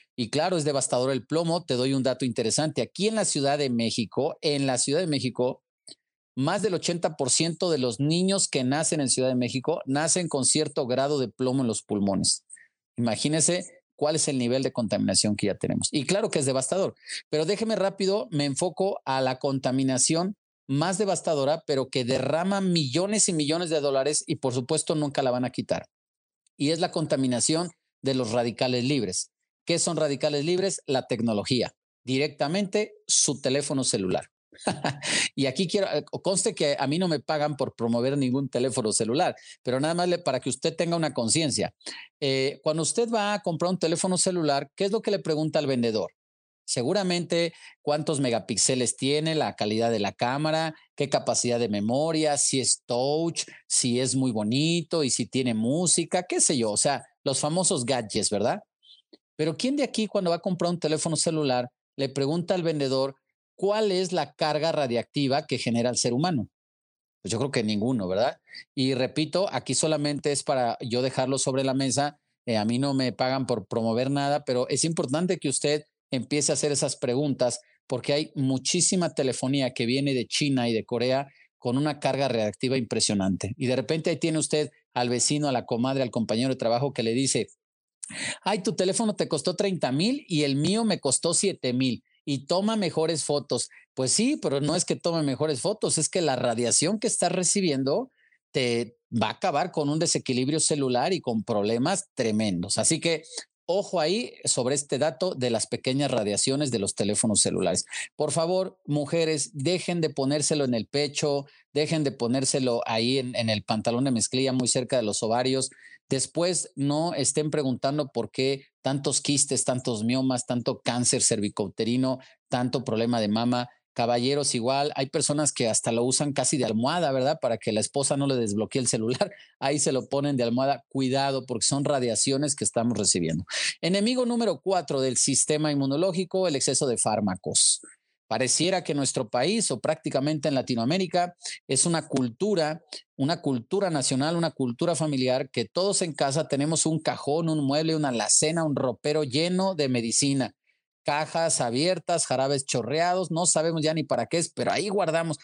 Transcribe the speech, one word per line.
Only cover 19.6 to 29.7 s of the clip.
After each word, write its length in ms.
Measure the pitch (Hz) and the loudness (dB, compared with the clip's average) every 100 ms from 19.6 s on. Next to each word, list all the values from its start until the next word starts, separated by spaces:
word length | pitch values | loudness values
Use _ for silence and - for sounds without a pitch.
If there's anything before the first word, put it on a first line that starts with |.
| 131 131 131 131 - 160 190 - _ _ - | 0 2 2 2 2 2 0 -6 _ _ -4
más 300 | 139 170 190 | 0 0 0
devastadora, 640 | 202 170 - 151 135 160 - | 0 0 0 2 2 0 0
pero 220 | 135 131 | -2 0
que 160 | 131 | -2
derrama 560 | 120 131 123 151 185 196 | 0 0 0 0 0 0
millones 680 | 190 170 139 143 196 214 202 | 2 2 2 0 0 0 2
y 40 | |
millones 380 | 165 143 165 175 | 0 0 0 0
de 100 | 156 | 0
dólares 420 | 143 135 135 151 - | 2 2 2 -2 -2
y, 100 | 139 | -4
por 160 | 131 | -2
supuesto, 420 | 123 120 156 - | -2 0 -2 0
nunca 280 | 156 147 143 | 0 0 0
la 80 | 131 | 0
van 140 | 123 | 0
a 60 | 123 | -2
quitar. 360 | - 110 - - _ _ _ _ _ _ - | -4 -4 -4 -4 _ _ _ _ _ _ -4
Y 120 | 147 | -2
es 100 | 160 | 0
la 100 | 180 | -2
contaminación 800 | 175 151 143 131 120 - 160 175 - _ _ | -2 0 0 2 2 0 0 -2 -10 _ _
de 120 | 131 | -2
los 180 | 131 117 | 0 0
radicales 520 | 120 120 104 127 123 | 0 0 0 0 0
libres. 460 | 123 143 98 - - _ _ _ | 0 0 -2 -4 -8 _ _ _
¿Qué 140 | - | -2